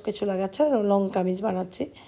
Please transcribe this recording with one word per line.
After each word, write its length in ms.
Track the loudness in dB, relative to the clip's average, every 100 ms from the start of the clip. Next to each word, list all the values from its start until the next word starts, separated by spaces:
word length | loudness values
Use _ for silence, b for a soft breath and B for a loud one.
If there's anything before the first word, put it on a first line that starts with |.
কিছু 220 | -4 -2 -2
লাগাচ্ছে, 380 | -2 -2 0
আর 200 | 2 2
লং 260 | 4 4 2
কামিজ 280 | 0 0 0
বানাচ্ছে। 480 | -2 -2 -4 -6 -8 B